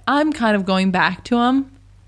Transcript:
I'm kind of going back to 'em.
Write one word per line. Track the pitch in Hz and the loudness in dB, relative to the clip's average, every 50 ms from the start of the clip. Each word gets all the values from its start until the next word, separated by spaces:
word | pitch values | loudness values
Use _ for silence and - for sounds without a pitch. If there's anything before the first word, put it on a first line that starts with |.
| - 240 | -4 -2
I'm | 269 294 311 311 | 0 0 0 0
kind | 285 - 240 220 208 | -2 -2 0 0 0
of | 202 185 | 0 0
going | 190 190 190 190 190 | 0 0 0 0 0
back | 180 185 156 175 180 - - | 2 2 2 0 0 -4 -4
to | - 240 240 | -2 0 0
'em. | 240 247 262 269 269 - - - - - - - - | 2 2 0 0 -2 -4 -10 -20 -20 -20 -20 -20 -20